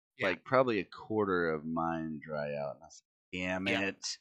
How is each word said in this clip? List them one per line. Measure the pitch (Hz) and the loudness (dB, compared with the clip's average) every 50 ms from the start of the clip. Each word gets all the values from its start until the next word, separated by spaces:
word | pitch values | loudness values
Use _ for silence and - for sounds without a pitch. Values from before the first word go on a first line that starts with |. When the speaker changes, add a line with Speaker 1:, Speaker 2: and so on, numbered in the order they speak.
| _ _ _ - | _ _ _ -2
Speaker 1:
Yeah. | 104 95 | 0 0
Speaker 2:
like, | 87 - - | 0 -2 0
probably | - 131 127 135 123 110 95 | 4 4 6 6 6 4 2
a | 87 | 0
quarter | - - - - - 110 107 104 98 92 87 85 82 | -2 -6 -14 -8 -2 0 2 2 4 4 4 4 2
of | 78 76 76 | 0 0 -2
mine | 80 82 82 82 82 82 82 80 80 78 73 | -2 -2 0 0 0 0 -2 -4 -4 -6 -8
dry | 73 78 76 73 73 73 71 | -8 -6 -6 -4 -4 -4 -4
out, | 71 71 71 64 | -4 -4 -6 -8
and | 69 | -10
I | 80 | -16
was | 78 - - | -20 -20 -20
like, | - _ _ _ _ _ 90 90 | -20 _ _ _ _ _ -8 -6
"Damn | 92 92 92 92 95 98 | -4 -2 -2 -2 -2 0
Speaker 1:
Yep. | 95 98 | 0 0
Speaker 2:
it." | 98 98 - - - - - - | -2 -4 -4 -6 -8 -10 -10 -10